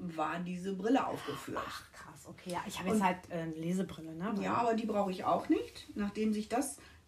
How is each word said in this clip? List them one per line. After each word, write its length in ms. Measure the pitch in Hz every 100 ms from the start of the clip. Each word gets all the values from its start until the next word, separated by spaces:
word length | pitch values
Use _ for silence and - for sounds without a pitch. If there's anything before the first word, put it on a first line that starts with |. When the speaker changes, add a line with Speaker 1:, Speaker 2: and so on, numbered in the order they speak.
| 180 160
Speaker 1:
war 240 | 151 170
diese 340 | 180 180 190
Brille 320 | 190 214 262 -
aufgeführt. 540 | - - - - - -
Speaker 2:
Ach, 160 | - -
krass, 320 | - - - -
okay. 240 | - 185
Ja, 120 | 170 202
ich 140 | -
habe 80 | 180
jetzt 80 | 220
Speaker 1:
Und 40 | 185
Speaker 2:
halt, 120 | 180 -
äh, 100 | 175
eine 120 | 165 160
Lesebrille, 600 | 165 185 180 - 160 160
ne? 180 | 202 202
Speaker 1:
Ja, 140 | 190 226
aber 180 | 240
die 120 | 220 214
brauche 260 | 208 196
ich 140 | 185 -
auch 240 | 185 -
nicht. 380 | 381 480 - - 220
Nachdem 380 | 208 214 220
sich 160 | 214 214
das 280 | 233 285 - - -